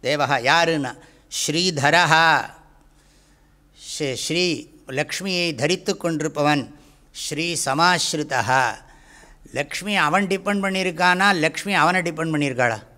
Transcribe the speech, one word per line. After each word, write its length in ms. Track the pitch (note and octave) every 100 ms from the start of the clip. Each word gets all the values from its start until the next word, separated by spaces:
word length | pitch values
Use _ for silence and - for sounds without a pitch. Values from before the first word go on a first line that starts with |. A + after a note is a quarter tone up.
தேவஹா 340 | B2 D3 C3+ C#3
யாருன்னா, 520 | A#2+ D#3+ E3+ D#3+ C3+ A#2+ - _ _
ஸ்ரீதரஹா, 960 | - - D#3 F#3 D#3 C#3 E3 E3+ D#3+ E3 D3 - - _ _ _ _ _ _ _ _ _ _ _ _
ஸ்ரீ, 340 | - - D3 A#2+
ஸ்ரீ 300 | - D#3+ F3+ D3+ - - -
லக்ஷ்மியை 680 | C3 D3+ - G3 F3+ E3+ C#3
தரித்து 380 | D3 F3+ - F#3+
கொண்டிருப்பவன், 680 | E3+ D#3+ D#3 D3+ D3 D3 A2+ - - _ _
ஸ்ரீ 360 | - - D3 E3+ E3 -
சமாஸ்ருதஹா. 960 | C#3 E3+ F3+ - D#3+ D3 C3 A2+ C3 B2 G#2 - - - - - - -
லக்ஷ்மி 420 | B2+ C#3+ - F#3+ G3+
அவன் 320 | D3+ F3 G3
டிபெண்ட் 360 | G3 G3 G3+
பண்ணியிருக்கானா, 640 | G3 F#3+ F#3 E3 F3+ F3+ G3 F#3+
லக்ஷ்மி 340 | D#3 D#3+ G3
அவனை 280 | F#3+ D3+ F#3
டிபெண்ட் 320 | E3+ D#3 E3
பண்ணியிருக்காளா? 460 | D#3 C#3+ B2 B2 A2 -